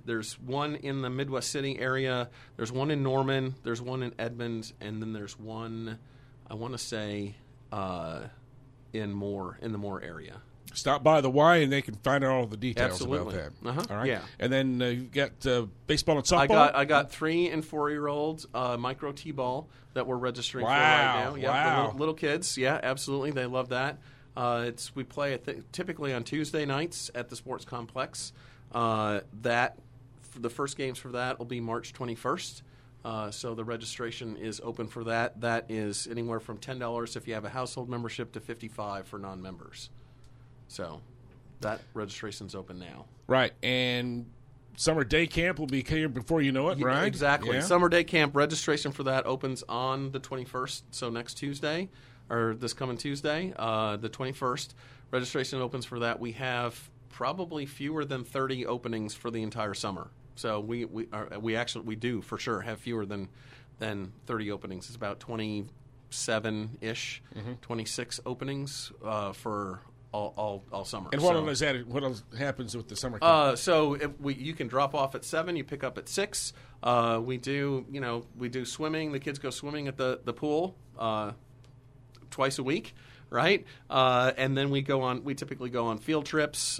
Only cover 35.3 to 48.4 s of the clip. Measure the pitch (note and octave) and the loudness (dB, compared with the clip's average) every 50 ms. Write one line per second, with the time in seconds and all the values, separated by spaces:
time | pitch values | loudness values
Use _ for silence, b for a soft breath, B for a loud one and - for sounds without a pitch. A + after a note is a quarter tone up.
35.3 | - G#2+ A#2 A#2 A#2 A#2 A#2 - A2 A2 G#2+ G#2 G2 - - A#2 A#2 A#2 A#2 A#2+ | -2 -2 0 0 0 0 -2 -2 -4 -2 -2 -2 -4 -4 -6 -6 -4 -4 -2 -2
36.3 | A2+ A2 - - A2 - - C3+ C3 B2+ B2 A#2 A#2+ A#2 A#2 A2+ - C3 - A#2 | -4 -4 -6 -8 -10 -10 -10 -10 -8 -6 -4 -4 -4 -4 -4 -6 -8 -10 -8 -6
37.3 | A2 G#2+ G#2 G#2 B2+ C3 C3 A#2+ - C3 B2 B2 B2 A#2+ A#2 A2+ - - A#2 - | -6 -6 -6 -6 -4 -4 -6 -4 -6 -8 -6 -4 -4 -4 -4 -6 -6 -6 -8 -6
38.3 | - A2 - - A#2 - A#2 A2 - - G#2+ G#2 G2+ G2 F#2 - - G2+ G2 F#2+ | -8 -10 -10 -10 -10 -10 -10 -10 -8 -6 -6 -4 -4 -6 -8 -10 -10 -10 -10 -10
39.3 | F#2+ F#2 F#2 F#2+ F#2 D#2+ - - - - - - b b b b b b b b | -10 -10 -10 -12 -12 -12 -16 -18 -16 -16 -16 -16 b b b b b b b b
40.3 | b b b b b - - - - - F#2 D#2+ D2+ - - - - - - - | b b b b b -20 -20 -14 -10 -10 -8 -8 -10 -12 -16 -20 -20 -20 -20 -20
41.3 | - - - - - - - G#2+ A2 - - - - A2+ G#2+ G2 - - A2+ G#2 | -20 -20 -20 -20 -14 -8 -6 -6 -6 -6 -8 -10 -8 -8 -6 -6 -8 -8 -8 -10
42.3 | G2 - G#2 F#2 - F#2+ F#2 - F2+ F2+ F2+ E2+ C2 C2 - - - - - - | -8 -10 -12 -10 -10 -12 -12 -12 -14 -14 -14 -14 -14 -16 -18 -20 -20 -18 -2 2
43.3 | C3 C3 B2 - - - - B2 B2+ B2+ B2+ B2 B2 B2 A#2+ B2 A#2+ A#2+ A#2 - | 4 4 4 2 0 -2 -2 0 0 2 2 2 0 0 -2 -2 -4 -4 -6 -10
44.3 | - - - - - - - - - - - D#3+ D#3+ F#3+ D#3 G#2 D3+ D#3+ E3+ D3+ | -14 -20 -20 -20 -20 -20 -20 -18 -8 0 0 2 2 2 2 4 4 4 4 4
45.3 | - E3 E3+ F3+ E3 D3 D#3 C3 C3+ C3+ B2+ - D#3 D#3 D#3 D3+ A#2+ B2+ A#2 - | 2 2 2 2 0 0 -2 0 0 -2 0 0 0 2 2 0 -2 -4 0 2
46.3 | E3 D#3+ C#3+ C3+ C3 C3 C#3+ F3 F#3 C#3+ B2+ B2+ C3+ C#3+ F#3 G#3 - B2 D3 C#3+ | 4 4 4 4 4 4 2 2 2 2 2 4 4 4 4 2 2 4 4 4
47.3 | C#3+ C#3+ G#2+ A#2 A#2+ C3 D#3+ - F3 F3 F3 E3+ E3+ F3 E3 - F3 D#3+ D3+ C#3+ | 4 4 4 2 2 2 4 6 6 8 8 8 8 6 6 6 6 6 6 6
48.3 | C#3 C#3 | 6 4